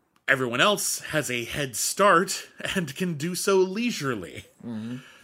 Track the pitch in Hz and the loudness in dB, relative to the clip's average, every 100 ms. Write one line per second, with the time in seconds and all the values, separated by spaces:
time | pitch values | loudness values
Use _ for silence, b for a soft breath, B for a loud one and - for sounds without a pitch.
0 | _ _ - 135 127 123 185 202 - - | _ _ 0 0 2 2 2 2 -2 -4
1 | - 156 120 123 117 147 139 - - - | -2 -4 -2 -4 -4 -4 -4 -4 -4 4
2 | 202 170 190 - - - - 196 160 - | 6 6 4 -4 -10 -12 -4 -2 -4 -4
3 | 185 156 165 175 - 196 185 190 240 - | -4 -2 -4 -2 2 4 4 2 -2 -2
4 | 139 113 85 120 - _ 117 110 113 127 | -4 -4 -6 -12 -16 _ -10 -10 -8 -10
5 | B B | B B